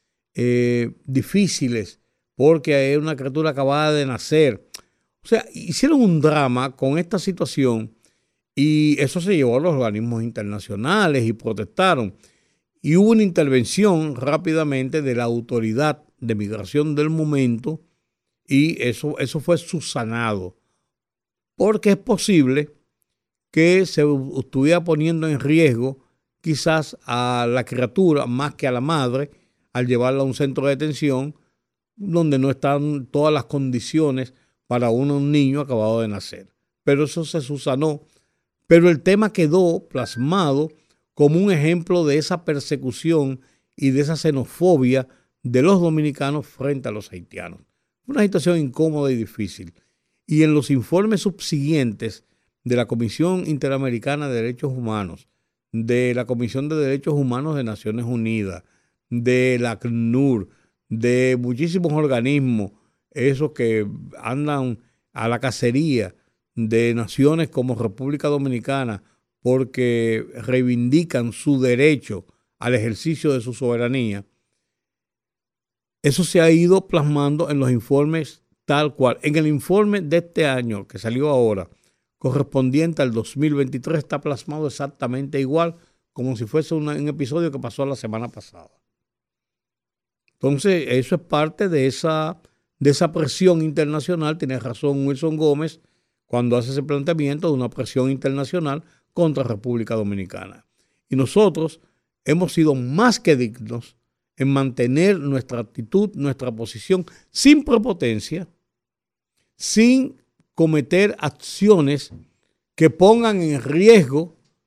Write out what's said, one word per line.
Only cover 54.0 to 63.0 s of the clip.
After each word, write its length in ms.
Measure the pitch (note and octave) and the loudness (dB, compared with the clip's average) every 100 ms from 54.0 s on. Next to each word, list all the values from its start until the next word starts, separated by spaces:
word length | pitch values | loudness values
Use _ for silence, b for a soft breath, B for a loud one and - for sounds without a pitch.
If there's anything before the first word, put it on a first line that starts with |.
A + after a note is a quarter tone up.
| C#3 D3 C#3+ | -4 -4 -4
de 80 | A#2+ | -4
Derechos 360 | A#2 B2 C#3+ | -4 -4 -6
Humanos, 560 | B2+ A#2 A2 F#2+ E2 _ _ _ _ _ | -6 -4 -4 -6 -10 _ _ _ _ _
de 420 | A2+ A2+ B2 B2 | -6 0 0 0
la 120 | A#2+ A#2+ | -2 -4
Comisión 420 | A#2+ A#2+ B2+ D3 | -4 -4 -4 -4
de 80 | D#3 | -2
Derechos 380 | C#3 C#3 D#3+ | -2 -2 -2
Humanos 420 | C#3+ C3 A#2+ D3+ D3 | -2 0 -2 -4 -4
de 80 | |
Naciones 400 | A#2 G#2 G#2+ A2+ A#2 | -6 -6 -6 -6 -4
Unidas, 560 | B2 A2+ A2+ G2 E2+ _ _ _ _ - | -4 -2 -2 -4 -8 _ _ _ _ -8
de 480 | A#2+ A#2+ B2+ B2+ B2 | -4 2 2 2 0
la 120 | A#2+ | -2
acnur, 760 | A2 A#2+ A#2 A#2 A#2+ C#3 A#2 F#2 _ _ _ - | -4 -4 -2 0 2 2 0 -4 _ _ _ -10
de 480 | A#2 A#2+ B2 B2+ B2+ | -2 0 2 2 0
muchísimos 540 | B2 B2 E3+ F#3 E3+ | -2 -2 -2 0 0
organismos, 800 | D3+ D3+ B2 B2+ C#3+ C3 A2+ F#2+ - _ _ | 0 0 0 0 0 0 0 -4 -10 _ _